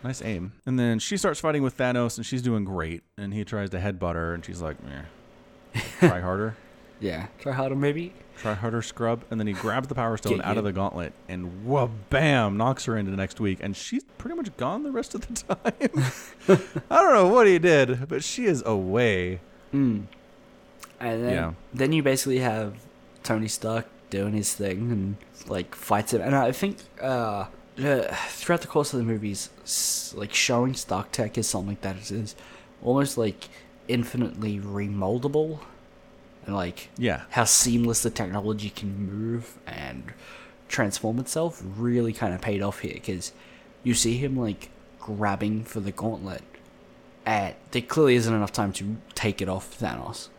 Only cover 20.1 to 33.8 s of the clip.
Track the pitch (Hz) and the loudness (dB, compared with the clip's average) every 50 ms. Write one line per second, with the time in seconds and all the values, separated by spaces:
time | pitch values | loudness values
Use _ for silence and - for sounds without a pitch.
20.1 | - - - - - - - - - - - - - - - - - - 120 117 | -16 -20 -20 -20 -20 -20 -20 -20 -20 -20 -20 -20 -20 -20 -20 -20 -14 -6 -4 -2
21.1 | 113 113 120 123 120 85 82 82 82 - - - - 123 131 139 160 160 139 139 | -2 0 0 0 0 0 0 -2 -4 -8 -14 -12 -2 0 2 4 4 4 4 4
22.1 | 135 131 - 139 127 127 127 120 110 110 110 104 101 - - - - - - - | 4 4 2 2 2 2 2 2 0 0 -2 -4 -6 -12 -18 -20 -20 -20 -20 -20
23.1 | - - - - 117 110 110 107 - - - 110 113 113 - - - - - - | -20 -12 -2 -2 0 0 0 -2 -4 -4 -2 -2 -2 -2 -4 -6 -16 -20 -14 -6
24.1 | - 98 98 107 107 107 101 - - - 101 98 92 98 120 120 117 104 95 98 | -4 -2 0 0 0 0 0 -2 -2 -2 -2 -2 -2 -2 -2 -2 0 0 0 -2
25.1 | 104 104 - - - - - - 95 90 87 - - - - - 107 104 - - | -4 -6 -10 -20 -20 -20 -8 -6 -4 -4 -4 -6 -10 -14 0 2 2 2 2 2
26.1 | 127 110 87 123 139 139 127 117 131 - 202 202 202 - - - - - - 135 | 0 0 2 2 2 4 4 2 2 0 -2 -4 -4 -8 -16 -20 -12 -6 -4 -2
27.1 | 131 123 117 110 104 101 98 - - - - - - - 131 147 139 127 98 - | -2 0 -2 -2 -4 -4 -6 -8 -12 -20 -20 -18 -8 -4 0 2 2 2 2 0
28.1 | - - - - - - - - 175 165 - - - 151 139 - - 127 117 113 | -2 -6 -6 -8 -8 -8 0 0 0 0 0 0 0 0 0 2 0 0 0 0
29.1 | 113 107 107 104 98 95 - - - - - - - - - - - - - - | 0 0 -2 -4 -4 -6 -8 -10 -12 -18 -8 -4 -2 -2 0 0 -2 -4 -6 -8
30.1 | - - - - - - - - 127 120 123 131 135 - - - 95 - - - | -8 -8 -8 -2 0 0 2 4 4 4 4 2 0 -4 -4 -4 -4 -4 -4 -4
31.1 | - - 113 107 - 120 107 - - 98 92 98 104 - - 98 92 95 107 - | -2 -2 -2 -2 0 -2 -2 0 -2 -2 -4 -4 -6 -6 -6 -8 -8 -8 -8 -6
32.1 | 98 110 107 104 - - - - - - - - - - - 120 127 139 143 139 | -6 -6 -6 -6 -10 -16 -20 -20 -20 -20 -20 -20 -20 -6 0 2 4 4 4 2
33.1 | - 127 113 104 95 - - - - - - - - - | 2 0 0 0 0 -4 -14 -18 -18 -20 -20 -20 -20 -18